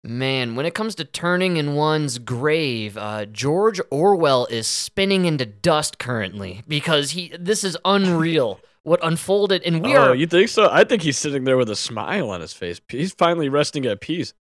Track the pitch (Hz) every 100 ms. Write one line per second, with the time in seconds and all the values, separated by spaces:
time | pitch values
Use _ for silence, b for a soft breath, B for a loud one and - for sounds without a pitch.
0 | 110 120 131 135 123 117 160 170 220 208
1 | 156 - 170 180 185 165 147 143 151 156
2 | 147 123 117 120 147 160 147 113 107 101
3 | 107 107 104 104 131 170 220 185 - 139
4 | 190 190 156 131 127 117 110 - - -
5 | 196 190 175 151 117 104 175 151 147 -
6 | 123 120 95 101 92 92 - 147 170 151
7 | 143 165 170 170 175 214 196 160 185 202
8 | 190 170 165 160 117 95 b b - 170
9 | 165 165 - 202 202 185 175 165 220 277
10 | 135 127 160 170 233 - 165 151 214 233
11 | 156 131 151 139 131 127 117 101 - 113
12 | 87 196 120 92 80 - 90 87 _ 120
13 | 185 - 170 170 143 143 147 151 127 101
14 | - 170 131 _